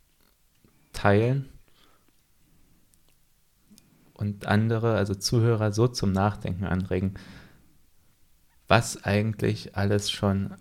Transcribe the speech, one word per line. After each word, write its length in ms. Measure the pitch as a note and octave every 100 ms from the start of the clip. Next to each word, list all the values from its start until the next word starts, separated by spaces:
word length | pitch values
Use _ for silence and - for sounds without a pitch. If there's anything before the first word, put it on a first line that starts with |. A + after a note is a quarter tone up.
| _ _ _ _ _ _ _ _ _
teilen 560 | - G#2 G2+ A#2 C#3 C3+ - - _ _ _ _ _ _ _ _ _ _ _ _ _ _ _ _ _ _ _ _ - _ _ _
und 320 | - G#2 G2+ -
andere, 500 | G#2 A2 A2+ A#2 G#2+
also 200 | G2+ F#2+
Zuhörer, 580 | - B2 A#2 A2 G#2+
so 140 | G#2 B2
zum 240 | B2 G2+
Nachdenken 540 | F#2+ G#2 - - F2 F#2
anregen, 500 | F#2 G2 F#2 F#2+ G2 - - - - _ _ _ _ _ _ _ _ _ _ _
was 360 | G2+ - -
eigentlich 720 | G2 G2+ A2 G#2+ A2 G#2+ - -
alles 360 | G2+ G#2 G2+
schon 420 | - G#2 G2 G2 F#3+